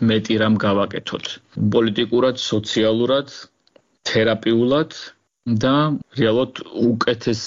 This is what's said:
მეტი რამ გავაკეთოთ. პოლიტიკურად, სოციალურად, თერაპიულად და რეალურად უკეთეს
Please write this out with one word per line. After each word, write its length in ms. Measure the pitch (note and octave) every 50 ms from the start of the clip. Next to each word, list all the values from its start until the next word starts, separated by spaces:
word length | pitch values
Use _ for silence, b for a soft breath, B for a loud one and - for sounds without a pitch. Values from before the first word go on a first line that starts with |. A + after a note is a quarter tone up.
| A#2
მეტი 300 | A2+ A2 A2 G#2 - A2+
რამ 240 | G#2+ A2 A2 A2 G2+
გავაკეთოთ. 640 | - G#2 G2 G2+ G2+ G2 G2 F2+ - - - - - - - - _ _ - - G#2+
პოლიტიკურად, 720 | G#2 G2+ A#2+ A#2 A2+ G2+ A#2+ A#2+ G#2 A2+ B2 B2+ C3 A#2+
სოციალურად, 960 | A#2 - - A#2 G#2+ G#2+ - - A#2 A2 A2 A2 A#2 A#2+ A#2+ C3+ C#3 C#3 C3+ - - - - _ _ _ _ _ - _ _ _ _ _
თერაპიულად 840 | - - A2+ G#2+ A2+ A2+ A2 - A2+ A#2 A2+ A#2+ B2 C3+ D3 D#3+ D#3 - - - - - _ _ _ _ _ _
და 300 | A#2+ A#2 G#2+ A#2+ C3 C3+ D3 D3+ D#3 C#3+ - - -
რეალურად 500 | - C3 A#2 A2 A2 B2 C3 B2+ - - - - - G#2+
უკეთეს 600 | A2+ A#2+ A#2 A2+ - - A#2+ A2 - A#2+ A2 A2 -